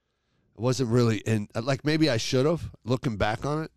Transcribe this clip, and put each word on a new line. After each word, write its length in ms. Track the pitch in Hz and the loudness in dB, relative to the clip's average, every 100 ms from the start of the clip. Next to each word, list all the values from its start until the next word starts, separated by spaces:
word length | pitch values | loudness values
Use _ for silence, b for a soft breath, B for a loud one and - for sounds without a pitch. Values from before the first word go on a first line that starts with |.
| _ _ _ _ _ - | _ _ _ _ _ -4
wasn't 280 | 120 127 120 | -2 0 2
really 260 | 123 117 104 | 4 4 2
in, 320 | - 110 104 | 0 0 -2
uh, 80 | 117 | -4
like, 220 | 120 135 | -4 -2
maybe 260 | 147 156 156 | 0 2 2
I 60 | 113 | 2
should 300 | - 127 147 | 0 0 2
have. 260 | 165 - - 110 | 0 -6 -10 -4
Looking 320 | 127 139 104 | -2 -2 -2
back 280 | 107 113 139 | -2 -2 -4
on 180 | 151 | -6
it, 80 | 156 | -6